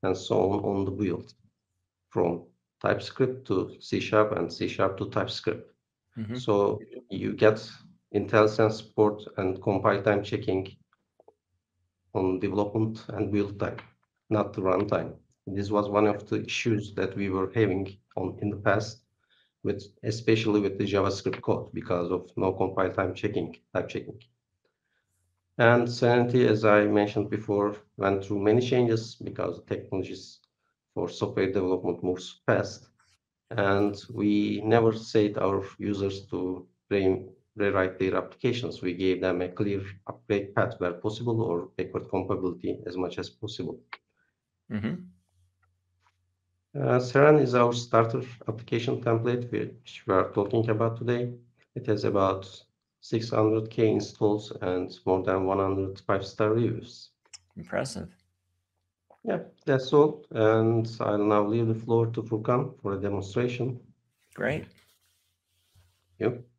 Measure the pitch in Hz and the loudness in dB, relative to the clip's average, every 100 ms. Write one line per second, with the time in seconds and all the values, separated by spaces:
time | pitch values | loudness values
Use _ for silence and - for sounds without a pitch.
0 | 98 92 - 107 92 104 104 98 98 95 | 0 -2 0 2 2 2 0 -2 -2 -2
1 | 101 82 - - _ _ _ _ _ _ | -2 -2 -8 -20 _ _ _ _ _ _
2 | _ - 87 85 - _ _ _ 98 104 | _ 0 0 0 -8 _ _ _ 0 0
3 | - - 127 127 - 98 92 - - 101 | -4 -2 -2 -2 -2 -2 -2 -8 -6 -4
4 | 92 107 107 107 85 - - - 98 - | 2 2 2 0 -4 -4 -6 -2 -2 -2
5 | 123 - 92 - - - - _ _ _ | -4 -4 -4 -6 -6 -6 -10 _ _ _
6 | _ - 107 123 127 104 101 107 - - | _ -12 -10 -8 0 2 2 0 -8 -18
7 | - 95 104 104 107 110 - - - _ | -10 -6 -6 4 4 4 -4 -18 -20 _
8 | _ - - 113 107 - 107 107 - - | _ -4 2 6 6 6 2 2 -8 2
9 | 107 104 - - 95 92 - 98 95 101 | 2 2 -10 -4 -4 -2 0 2 2 2
10 | 107 101 101 104 - 95 92 - _ _ | 2 0 0 -6 -2 -2 -4 -14 _ _
11 | _ _ _ _ _ _ _ _ _ _ | _ _ _ _ _ _ _ _ _ _
12 | _ 104 95 92 101 98 104 113 110 110 | _ -2 0 0 -2 0 0 0 -2 -4
13 | - 98 101 101 101 - 90 - - _ | -10 -6 -2 0 0 -2 -6 -6 -16 _
14 | _ _ _ 107 101 - 92 92 104 95 | _ _ _ 0 0 -2 0 2 2 -2
15 | 73 - _ _ - 95 98 104 101 104 | -2 -10 _ _ -10 -6 0 0 2 4
16 | 107 101 - 107 110 - 123 107 98 - | 4 2 -2 -4 -4 -4 0 0 -2 -4
17 | 95 101 98 95 95 117 104 92 95 - | -4 -2 -4 -2 -2 2 2 2 -4 -10
18 | _ - 92 - 104 95 107 101 110 - | _ -6 -6 -4 -6 -2 2 2 0 -10
19 | _ _ _ _ _ _ - 101 - _ | _ _ _ _ _ _ -6 -6 -8 _
20 | 110 110 - 110 110 104 98 95 101 98 | -6 -4 2 2 4 2 2 -2 0 2
21 | 98 95 - - - 92 - - - 87 | 0 0 -4 -6 -2 -2 -2 -12 -4 -2
22 | 85 90 - - 92 95 95 - 92 - | 0 -4 -4 -2 -2 0 -2 0 -2 0
23 | 92 90 107 104 82 - _ 92 - - | -2 -2 -4 -2 -6 -10 _ -6 -4 -8
24 | - - _ _ _ _ _ _ _ _ | -10 -18 _ _ _ _ _ _ _ _
25 | _ _ _ _ _ - 117 120 120 120 | _ _ _ _ _ 4 6 6 4 2
26 | 120 120 120 123 123 107 110 104 104 104 | 4 4 4 4 4 4 6 6 6 4
27 | 104 107 101 104 - 101 104 104 _ - | 2 0 -4 -4 -2 0 0 -2 _ -2
28 | 98 98 - 104 101 113 123 127 120 113 | 0 0 -2 -2 2 2 4 2 2 2
29 | - - - - 90 85 - - - 95 | -2 -12 -12 -6 -6 -6 -8 -8 -6 -6
30 | 92 92 - - _ _ _ _ _ - | -6 -10 -16 -20 _ _ _ _ _ -8
31 | 87 - - - 95 98 92 90 90 85 | -8 -4 -4 0 0 0 0 -2 -2 -4
32 | 92 90 - - - 101 98 - - _ | -4 -4 -8 -10 0 0 0 -8 -20 _
33 | _ _ _ _ _ 117 98 98 104 101 | _ _ _ _ _ -2 2 2 2 -2
34 | - - 104 104 104 104 107 117 113 110 | -12 -2 0 2 0 -2 2 4 4 2
35 | - 113 104 107 95 98 95 - 98 98 | 0 2 2 2 0 0 -4 -6 -4 -2
36 | 98 95 - 92 90 90 - _ _ 101 | -2 -4 -8 -6 -4 -6 -12 _ _ 2
37 | 95 92 - - _ - 101 98 92 - | 4 2 -2 -20 _ -2 0 2 0 0
38 | 95 92 - - 123 110 85 87 92 87 | 0 0 -4 -4 -2 -2 -4 -6 -6 0
39 | 95 90 92 90 90 - 104 101 95 - | 0 2 0 0 -4 -2 -2 -2 -6 -14
40 | - - _ 104 98 - 98 - 90 87 | -16 -16 _ -2 0 0 0 0 -4 -2
41 | - - 120 113 104 85 87 - - 113 | -6 -4 -2 -2 0 -2 -6 -6 -6 -6
42 | - 98 95 101 92 90 92 - - 90 | -4 -4 -2 -2 -2 -4 -6 -6 -8 -4
43 | 90 87 87 _ 107 - - - _ - | -4 -4 -10 _ -12 -8 -8 -10 _ -20
44 | _ _ _ _ _ _ _ 107 101 180 | _ _ _ _ _ _ _ -6 -4 -6
45 | - _ _ _ _ _ _ _ _ _ | -12 _ _ _ _ _ _ _ _ _
46 | _ _ _ _ _ _ _ 147 135 123 | _ _ _ _ _ _ _ -4 2 2
47 | 123 135 147 151 127 123 120 120 - 117 | 2 6 8 8 6 4 4 2 2 2
48 | 113 123 113 - - 110 - 117 - 110 | 4 0 -8 -12 -10 -10 -4 -4 -2 -2
49 | 120 113 120 120 120 104 107 - - - | 0 0 0 -2 -4 -6 -6 -10 -20 -18
50 | - 95 90 - 101 117 110 107 117 113 | 2 2 4 0 0 0 0 0 0 -2
51 | 120 120 123 120 - _ _ - - 104 | -2 -2 -2 -8 -20 _ _ -12 -4 0
52 | 107 101 98 98 - - _ _ _ _ | 0 2 2 0 -6 -20 _ _ _ _
53 | - 117 110 113 110 110 110 - 110 107 | -4 -4 -2 2 2 2 -2 2 2 2
54 | 104 - 107 104 - - 98 90 90 - | -2 0 0 0 -4 -6 -2 -2 -4 -6
55 | - 92 95 95 95 98 95 95 95 95 | 0 2 2 0 2 2 2 0 -4 -6
56 | - 98 - - 107 110 117 - - - | -2 -2 -2 -2 0 2 0 -2 -10 -20
57 | - _ _ - _ - 165 - 131 - | -20 _ _ -20 _ -18 -6 -4 -4 -8
58 | 85 _ _ _ _ _ _ _ _ _ | -12 _ _ _ _ _ _ _ _ _
59 | _ _ 233 85 - _ - 135 135 151 | _ _ -6 -4 -6 _ 0 0 4 6
60 | 151 - - 120 110 110 110 113 113 - | 6 2 -8 2 4 6 4 2 -2 -4
61 | 107 104 104 104 104 113 113 110 120 117 | -2 0 2 2 2 0 0 -2 0 2
62 | 113 117 107 110 110 123 127 - 104 98 | 2 -2 -4 -4 0 0 -2 -6 -6 -4
63 | 101 101 98 - 123 120 120 120 - _ | -4 -4 -4 -2 -2 -2 -6 -6 -14 _
64 | _ _ _ - 104 156 - _ _ _ | _ _ _ -6 -4 -4 -8 _ _ _
65 | _ _ _ _ _ _ _ _ _ _ | _ _ _ _ _ _ _ _ _ _
66 | _ _ 107 123 - | _ _ -2 -2 -12